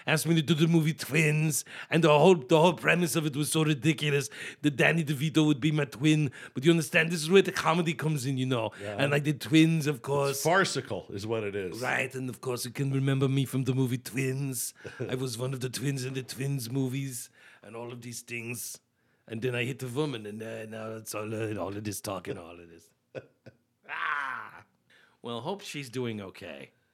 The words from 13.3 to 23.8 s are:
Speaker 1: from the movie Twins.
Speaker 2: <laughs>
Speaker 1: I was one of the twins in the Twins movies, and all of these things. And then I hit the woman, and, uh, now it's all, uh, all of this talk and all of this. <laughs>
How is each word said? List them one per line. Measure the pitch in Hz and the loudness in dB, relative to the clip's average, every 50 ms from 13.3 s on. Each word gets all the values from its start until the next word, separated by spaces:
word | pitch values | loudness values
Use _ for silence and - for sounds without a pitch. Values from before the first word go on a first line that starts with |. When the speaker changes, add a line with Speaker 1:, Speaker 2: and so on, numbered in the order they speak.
| 135 139 135 | 2 0 0
Speaker 1:
from | - - 131 127 | 0 -2 -2 0
the | 135 127 | 0 0
movie | 131 135 120 123 | 0 0 0 -2
Twins. | 123 123 - 107 131 135 131 131 135 143 135 131 123 - - - - - - | -4 -6 -6 -6 -4 -2 -2 -2 -4 -6 -6 -6 -6 -8 -8 -10 -12 -16 -16
Speaker 2:
<laughs> | - - 123 - | -10 -8 -6 -6
Speaker 1:
I | 127 | -4
was | 127 135 127 113 113 | -4 -4 -6 -4 -6
one | 127 131 135 | -4 -6 -4
of | 127 | -4
the | 117 127 | -6 -6
twins | 117 - 131 139 139 135 123 | -6 -4 -4 -4 -4 -4 -6
in | 127 131 | -6 -6
the | 131 123 | -8 -8
Twins | - - - 135 139 139 135 113 113 | -8 -8 -6 -4 -2 -2 -4 -4 -4
movies, | 131 139 135 127 127 139 139 135 127 120 - - _ _ - - - _ - | -2 -2 -2 -2 -4 -4 -6 -8 -8 -10 -12 -14 _ _ -20 -20 -20 _ -20
and | 104 110 | -16 -14
all | 117 120 120 | -12 -12 -12
of | 123 120 117 | -14 -14 -14
these | 123 113 - | -14 -14 -14
things. | - - 120 117 113 117 123 110 - - - - _ _ _ _ _ _ _ _ _ | -12 -10 -10 -8 -8 -8 -10 -10 -10 -12 -14 -16 _ _ _ _ _ _ _ _ _
And | - 113 113 | -12 -8 -4
then | 110 127 120 | -4 -2 -2
I | 120 120 | -2 -2
hit | 131 135 120 | -4 -4 -6
the | 127 | -8
woman, | 123 117 139 156 147 127 110 104 | -6 -4 -2 -2 -2 -4 -6 -8
and, | 104 104 110 110 | -10 -10 -10 -10
uh, | 113 113 113 110 | -10 -10 -10 -10
now | 110 110 110 110 113 110 | -12 -12 -10 -10 -10 -10
it's | 113 110 - - | -10 -10 -8 -8
all, | 104 107 110 110 | -6 -6 -6 -4
uh, | 107 113 107 107 | -4 -4 -4 -4
all | 101 85 92 | -4 -6 -6
of | 101 107 107 | -6 -6 -6
this | 104 95 - | -6 -6 -6
talk | - 104 98 92 87 | -6 -6 -6 -6 -6
and | 98 - | -8 -10
all | 98 85 82 | -10 -12 -14
of | 87 85 85 85 | -16 -18 -18 -20
this. | 82 82 - _ _ _ _ _ - | -20 -20 -20 _ _ _ _ _ -16
<laughs> | 131 - _ _ _ _ - - _ _ _ _ _ | -16 -14 _ _ _ _ -20 -20 _ _ _ _ _